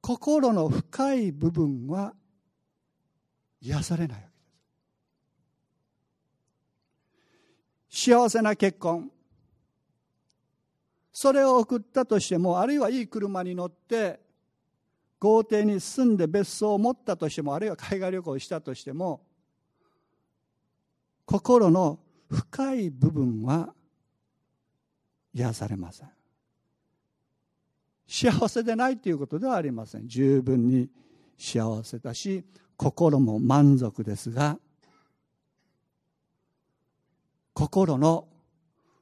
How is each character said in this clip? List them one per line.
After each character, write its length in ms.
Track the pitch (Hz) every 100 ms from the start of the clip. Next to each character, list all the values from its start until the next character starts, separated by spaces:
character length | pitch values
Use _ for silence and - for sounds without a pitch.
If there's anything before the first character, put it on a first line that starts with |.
心 520 | - 247 - 302 262
の 160 | 208 156
深 460 | - - - 269
い 160 | 269 208
部 200 | 143 160
分 340 | 170 156 131 123
は 280 | 180 196 - _ _ _ _ _ _ _ _ _ _ _ _ _ _
癒 220 | 117 147
さ 140 | - 170
れ 120 | 165
な 60 |
い 20 | 107
わ 60 |
け 40 | 101
で 60 | _ _ _ _ _ _ _ _ _ _ _ _ _ _ _ _ _ _ _ _ _ _ _ _ _ _ _ _ _ _ _ _ _ _ _ _
す。 200 | - -
幸 200 | 240 240
せ 120 | 226
な 140 | 214 208
結 220 | 196 190
婚、 340 | 175 170 254 _ _ _ _ _ _ _ _ _ _ _ _ _ _ _ _ _ _ _ _
そ 200 | - 277
れ 120 | 269
を 140 | 269 254
送 200 | 226 240
っ 20 |
た 260 | - - 254
と 120 | 208
し 80 | -
て 100 | 175
も、 200 | 180 175
あ 80 | 220
る 80 |
い 40 | 294
は 120 | 226
い 120 | 254
い 40 | 226
車 380 | 226 202 190
に 100 | 180
乗 120 | 180 180
っ 40 |
て、 480 | 175 _ 233 202 156 _ _ _ _ _ _ _ _ _ _
豪 240 | 202 220
邸 200 | 220 214
に 160 | 208 196
住 340 | - - 254
ん 20 | 208
で 100 | 160
別 220 | 190 196
荘 260 | - 214
を 40 | 208
持 140 | 226
っ 40 | 254
た 200 | - 180
と 120 | 151
し 60 | 151
て 60 |
も、 120 | 147
あ 40 | 143
る 60 | 214
い 40 |
は 60 | 170
海 240 | - 196
外 100 | 185
旅 120 | 185
行 80 | 170
を 60 | 135
し 100 | -
た 120 | 165
と 140 | 151
し 80 | 127
て 100 | -
も、 280 | 139 180 147 _ _ _ _ _ _ _ _ _ _ _ _ _ _ _ _ _ _ _ _ -
心 440 | 196 - 247 196
の 300 | 170 170 156 _ _ _
深 440 | - - - 269
い 160 | 262 185
部 200 | 131 143
分 320 | 151 127 110
は 320 | 117 156 165 - _ _ _ _ _ _ _ _ _ _ _ _ _ _ _
癒 180 | - 120
さ 160 | 113 104
れ 80 | 98
ま 160 | 87
せ 120 | -
ん。 60 | 139 _ _ _ _ _ _ _ _ _ _ _ _ _ _ _ _ _ _ _ _
幸 360 | - 247 - 220
せ 160 | 247
で 100 | 226
な 140 | 226 254
い 100 | 254
と 100 | 208
い 40 |
う 60 | 156
こ 100 | 139
と 100 | 151
で 80 | 262
は 80 |
あ 80 | 233
り 80 | 147
ま 160 | 117 110
せ 120 | 110
ん。 100 | 113
十 340 | 113 135 139
分 240 | 123 131 120
に 240 | 127 123 _ _ _ _ _
幸 460 | - 117 110 110
せ 160 | 113 120
だ 120 | 120
し、 320 | 120 196 190 175 _ _ _
心 440 | 147 - 170 143
も 180 | 127 107
満 400 | 123 139 143 139
足 240 | 123 -
で 140 | 110 104
す 160 | -
が、 260 | 117 147 151 _ _ _ _ _ _ _ _ _ _ _ _ _ _ _ _ _ _ _ _ _ _ _ _ _ _ _ _ _
心 440 | - 147 - 185 135
の 280 | 151 165 - _ _ _ _ _ _ _